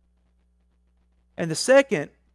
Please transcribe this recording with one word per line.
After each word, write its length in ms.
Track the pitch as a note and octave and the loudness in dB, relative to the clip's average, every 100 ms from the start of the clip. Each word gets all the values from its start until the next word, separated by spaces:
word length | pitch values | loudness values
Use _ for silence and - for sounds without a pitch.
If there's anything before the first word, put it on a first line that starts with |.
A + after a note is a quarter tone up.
| _ _ _ _ _ _ _ _ _ _ _ _ _ - | _ _ _ _ _ _ _ _ _ _ _ _ _ -10
And 140 | E3+ | -8
the 40 | D#3 | -6
second, 540 | - C4+ F3+ F3 - _ _ | 2 2 4 -4 -6 _ _